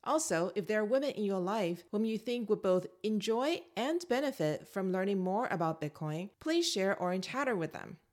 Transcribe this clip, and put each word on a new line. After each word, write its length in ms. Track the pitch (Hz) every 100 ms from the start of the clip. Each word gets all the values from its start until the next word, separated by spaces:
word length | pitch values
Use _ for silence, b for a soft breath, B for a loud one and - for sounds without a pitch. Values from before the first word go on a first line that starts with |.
Also, 480 | - 302 311 165 180 208
if 100 | 170
there 160 | 214
are 40 | 214
women 260 | 262 277
in 140 | - 208
your 140 | 190
life 440 | 180 220 180 175 -
whom 120 | 208
you 140 | 220 220
think 320 | 220 240 214
would 140 | 208
both 240 | 196 180 180 -
enjoy 580 | 214 214 - 226 269 339 - -
and 260 | 247 339 359
benefit 580 | 247 277 262 156 151 -
from 240 | - 190
learning 280 | 185 196 202
more 280 | 185 175 170
about 280 | 165 165 160
Bitcoin, 500 | 151 - 156 156 196 _
please 320 | 320 339 339
share 280 | 208 190 202
Orange 280 | 180 185 185
Hatter 280 | 247 277 214
with 180 | 165
them. 240 | 76 - - _